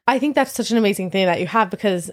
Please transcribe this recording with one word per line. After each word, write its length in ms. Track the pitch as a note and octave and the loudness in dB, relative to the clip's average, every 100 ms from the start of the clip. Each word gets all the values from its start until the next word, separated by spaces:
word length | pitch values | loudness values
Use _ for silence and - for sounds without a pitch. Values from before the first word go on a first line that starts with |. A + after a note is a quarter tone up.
| - | -2
I 120 | B3+ | 0
think 160 | D4 | 2
that's 180 | C#4+ C4+ | 0 0
such 160 | - A3+ | -2 -2
an 80 | A3+ | 2
amazing 320 | G3+ F#3 F#3 | 2 0 -2
thing 160 | F#3+ F#3 | 0 2
that 120 | E3+ | 0
you 80 | E3 | 0
have, 200 | A3+ G3 | 0 0
because, 420 | - G#3 F3+ - | 0 -2 -2 -4